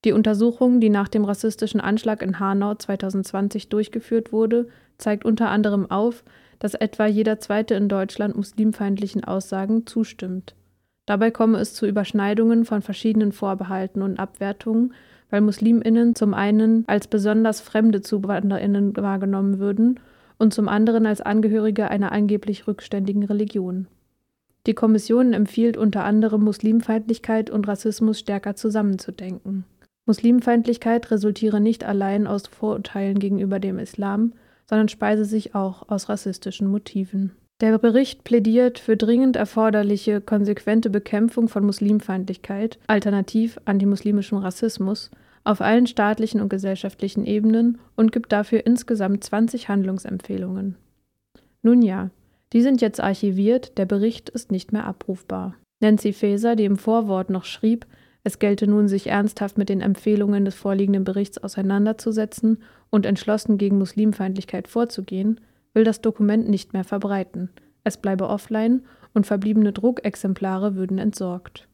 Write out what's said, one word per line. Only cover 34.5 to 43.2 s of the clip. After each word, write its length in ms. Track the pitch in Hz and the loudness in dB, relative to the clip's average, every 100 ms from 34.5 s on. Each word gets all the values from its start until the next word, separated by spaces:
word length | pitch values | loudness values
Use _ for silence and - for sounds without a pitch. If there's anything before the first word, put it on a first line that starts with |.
| _ | _
sondern 220 | _ 214 214 | _ 0 0
speise 380 | - 208 214 | 0 0 0
sich 300 | 208 214 - | 0 -2 -2
auch 340 | 202 190 185 - | -4 -4 -6 -6
aus 180 | 202 - | -6 -4
rassistischen 600 | 208 202 185 202 - 196 | -6 -6 -8 -10 -4 -2
Motiven. 640 | 208 - 196 190 196 196 _ _ _ | -2 -4 -6 -4 -4 -6 _ _ _
Der 180 | 220 220 | 2 4
Bericht 460 | 233 233 269 - | 4 4 2 -4
plädiert 560 | - 233 220 233 247 247 | 0 2 4 4 4 0
für 160 | - | -2
dringend 400 | 220 226 240 262 | 0 4 4 4
erforderliche, 840 | 240 208 220 220 214 208 202 - 208 | 2 -2 0 2 2 2 0 0 -2
konsequente 680 | 202 208 202 202 - 226 226 | 0 0 0 -2 0 0 2
Bekämpfung 600 | 202 - 208 226 - 226 | -2 -2 0 0 2 0
von 160 | 202 | 2
Muslimfeindlichkeit, 1120 | 202 196 202 208 208 190 185 180 - 202 226 - - | 0 0 0 0 0 -6 -6 -10 -8 -6 -6 -6 -2
alternativ 720 | 214 202 196 | 0 2 -2